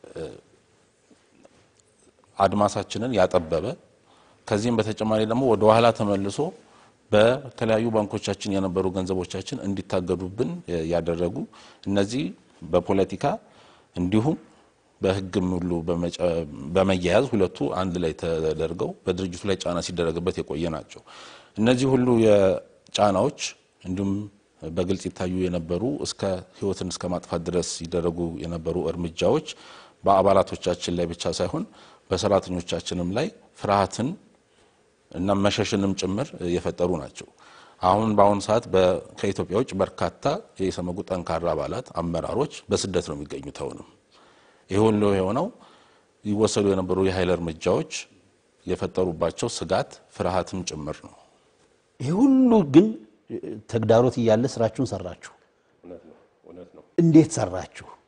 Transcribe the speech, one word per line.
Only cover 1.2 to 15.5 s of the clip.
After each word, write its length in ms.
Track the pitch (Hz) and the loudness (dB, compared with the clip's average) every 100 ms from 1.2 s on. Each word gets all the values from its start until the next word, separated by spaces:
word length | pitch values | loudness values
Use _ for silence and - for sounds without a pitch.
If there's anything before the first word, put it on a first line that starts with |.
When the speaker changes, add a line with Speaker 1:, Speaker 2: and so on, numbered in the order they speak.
| _ _ _ _ _ _ _ _ _ _ _ - | _ _ _ _ _ _ _ _ _ _ _ 0
Speaker 1:
አድማሳችንን 760 | 98 101 104 110 95 104 123 | 2 4 2 0 -6 -6 -2
ያጠበበ፣ 520 | 113 90 92 80 80 98 165 _ _ _ _ _ _ - | 2 4 2 0 -4 -4 -10 _ _ _ _ _ _ -4
ከዚህም 300 | 107 117 113 | -2 0 0
በተጨማሪ 440 | 107 107 110 110 110 | -2 -2 -2 0 0
ደግሞ 160 | 117 131 | 0 2
ወደ 160 | 104 107 | 4 6
ኋላ 200 | 113 117 | 6 6
ተመልሶ 460 | 113 107 98 98 - 156 - _ _ _ _ _ | 2 0 0 -2 -4 -6 -6 _ _ _ _ _
በተለያዩ 760 | 104 113 131 131 - 113 110 117 | 4 4 2 -6 -6 0 0 2
ባንኮቻችን 640 | 110 101 107 - 98 107 | 0 0 -4 -4 -6 -2
የነበሩ 340 | 98 95 90 95 | -2 0 0 -2
ገንዘቦቻችን 720 | 92 92 92 87 95 - 135 | -2 -2 -4 -4 -8 -8 -8
እንዲታገዱብን 880 | 101 95 - 95 90 90 92 101 143 175 120 85 80 | -6 -6 -4 -4 -2 -4 -4 -6 -6 -6 -6 -4 0
ያደረጉ፣ 480 | 85 82 85 87 - 80 - - - | -2 -2 -2 -2 -4 -10 -14 -20 -12
እነዚህ 400 | - 101 101 123 175 - _ _ | -2 0 0 -2 -6 -10 _ _
በፖለቲካ 600 | 82 87 87 98 95 98 143 196 _ _ - _ _ - | 0 0 2 0 0 0 -2 -4 _ _ -20 _ _ -4
እንዲሁም 400 | 90 107 123 190 - _ _ _ _ _ | 0 2 0 -4 -8 _ _ _ _ _
በህግም 480 | 98 98 95 98 92 | 0 0 -2 -2 -2